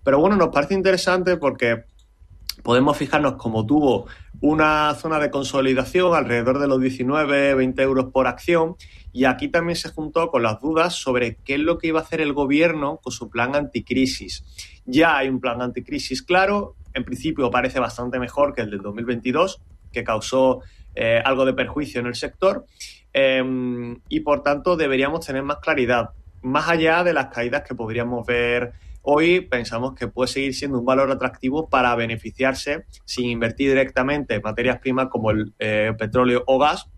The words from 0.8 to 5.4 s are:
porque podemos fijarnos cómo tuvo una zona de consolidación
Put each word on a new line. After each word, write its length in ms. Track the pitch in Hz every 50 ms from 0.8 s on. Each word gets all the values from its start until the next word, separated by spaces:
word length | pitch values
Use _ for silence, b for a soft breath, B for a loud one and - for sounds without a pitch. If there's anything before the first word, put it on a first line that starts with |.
| 185 190 190 180 - 185 180 185 180 180 180 170
porque 480 | 147 135 123 - 127 117 117 117 - - _ _ _ _ _ _ - _ - - - - - -
podemos 340 | - 117 120 127 135 147 143
fijarnos 380 | - 147 135 - 147 147 135 -
cómo 320 | - - 117 110 110 107
tuvo 400 | 110 143 151 147 131 113 - B B B B B B B -
una 520 | - 147 156 156 156 156 156 151 151 151 147
zona 240 | 147 - 160 160 151
de 140 | 151 139
consolidación 840 | 139 139